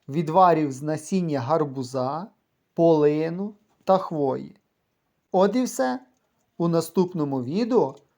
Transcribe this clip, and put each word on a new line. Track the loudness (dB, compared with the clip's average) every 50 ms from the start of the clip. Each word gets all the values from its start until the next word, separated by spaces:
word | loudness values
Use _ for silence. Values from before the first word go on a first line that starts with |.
| _ -8
відварів | -4 -4 -2 2 4 6 6 6 6 4 2 -2 -4
з | -6 -6
насіння | -6 -6 -6 -6 -4 -2 -2 0 0 -2 -2
гарбуза, | 0 0 0 0 0 -2 -4 -8 -8 -6 -4 -4 -4 -4 -6 -8 -10 -14 _ _ _ _ _ _ _ _ -2
полину | 2 4 4 6 6 4 2 2 2 -2 -4 -6 -6 -8 -10 -10 _ _ _ _ _ 0
та | 0 0 0
хвої. | 0 -2 -4 -2 -2 -2 -2 -4 -8 -12 -18 _ _ _ _ _ _ _ _ _ _ _ _ _ _ _ 2
От | 2 2 2 2
і | 0 -2
все. | -2 -2 -4 -4 -4 -4 -6 -10 _ _ _ _ _ _ _ _ _ _
У | -4 -2 0
наступному | 2 0 0 0 0 0 0 0 0 -4 -4 -2 -2 -4 -4
відео | -4 -2 -4 -2 0 2 2 2 0 -4 -14 _ _ _